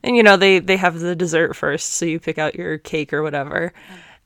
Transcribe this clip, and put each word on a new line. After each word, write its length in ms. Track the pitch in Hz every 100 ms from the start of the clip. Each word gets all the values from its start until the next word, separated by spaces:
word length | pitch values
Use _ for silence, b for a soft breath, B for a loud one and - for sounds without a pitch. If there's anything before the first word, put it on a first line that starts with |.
And, 120 | - 240
you 60 |
know, 120 | 214 196
they, 220 | 196 185
they 180 | 185 190
have 220 | 180 165
the 160 | 175 175
dessert 400 | 175 160 165 139
first, 380 | 147 147 -
so 120 | - 170
you 140 | 160
pick 180 | 165 156
out 180 | 156 -
your 220 | 175 156
cake 340 | - 160 147
or 100 | 147
whatever. 500 | 156 143 139 - 170 B B 185 B B